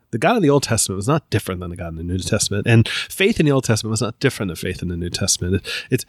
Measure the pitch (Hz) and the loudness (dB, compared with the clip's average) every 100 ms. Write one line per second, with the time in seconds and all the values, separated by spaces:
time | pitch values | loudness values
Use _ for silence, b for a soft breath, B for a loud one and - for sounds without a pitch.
0 | - 117 156 240 156 143 - 113 - 95 | -8 -2 2 4 4 4 2 -2 -2 -2
1 | 95 160 - 104 - 90 90 87 85 82 | 0 0 0 -2 -2 -6 -6 -8 -10 -8
2 | 85 90 - 107 - 101 - 117 - - | -4 -2 0 0 0 -2 4 4 4 0
3 | - - 190 - 151 135 - 110 107 110 | -6 0 2 4 4 2 2 0 0 -2
4 | 110 - 135 - 101 78 92 90 90 85 | -4 0 -2 0 -6 -4 -6 -4 -4 -4
5 | 87 - 92 - 87 98 - - - 131 | -4 -4 -2 0 2 0 -2 -8 -2 -4